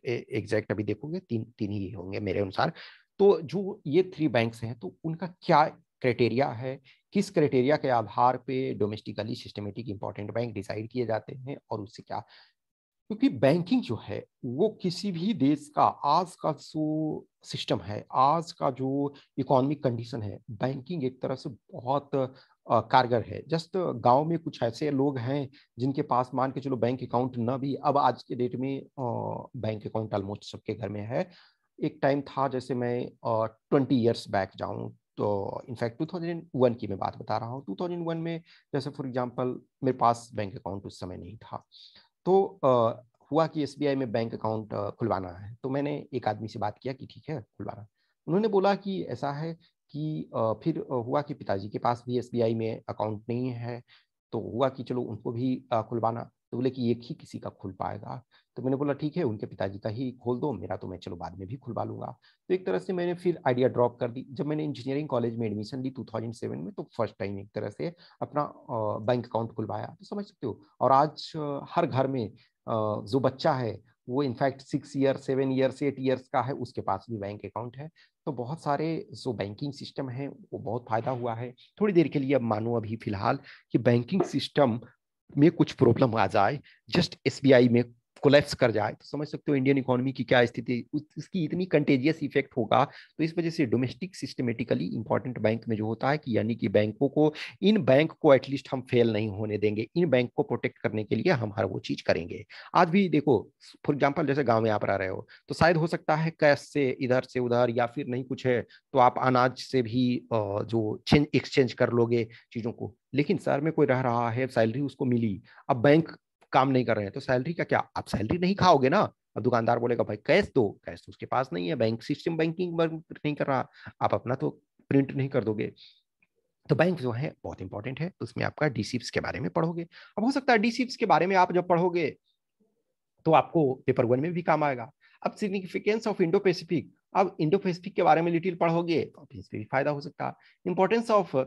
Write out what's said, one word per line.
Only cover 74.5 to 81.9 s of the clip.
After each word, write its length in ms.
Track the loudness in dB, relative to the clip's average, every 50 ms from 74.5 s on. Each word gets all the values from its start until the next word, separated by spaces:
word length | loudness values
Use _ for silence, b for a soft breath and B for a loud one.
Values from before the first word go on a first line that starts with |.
| 0 -2
सिक्स 320 | -8 -6 -6 -6 -6 -6 -2
ईयर, 200 | 0 2 2 2
सेवन 360 | 0 -2 -2 -2 0 0 0 2
ईयर, 220 | 2 2 0 0 -2 -4
एट 140 | -4 -4 -2
ईयर्स 280 | 0 0 0 0 -2 _
का 140 | -2 -2 -2
है, 100 | -2 -4
उसके 280 | -6 -8 -8 -8 -8
पास 260 | -4 -4 -4 -4 -4 -8
भी 60 | -8
बैंक 280 | -8 -6 -8 -8 -10 -12
अकाउंट 320 | -10 -10 -10 -10 -10 -12
है। 120 | -14 -16 -18 b b b b b _ _
तो 60 | -8 -8
बहुत 300 | -6 -8 -8 -10 -6 -2
सारे 460 | -2 -2 0 -2 -4 -4 -6 -8 -12 -16
जो 200 | -10 -6 -6 -4
बैंकिंग 400 | -4 -4 -6 -6 -6 -8 -8 -8
सिस्टम 360 | -10 -14 -12 -10 -10 -8 -8
है 200 | -8 -8 -8 -10
वो 300 | -10 -14 -16 _ -12 -10
बहुत 280 | -8 -6 -6 -6 -4 -2
फायदा 220 | -2 -2 0 -2
हुआ 240 | -4 -4 -4 -6 -6
है। 200 | -6 -8 -10 -12 b b b b -2
थोड़ी 120 | 0 4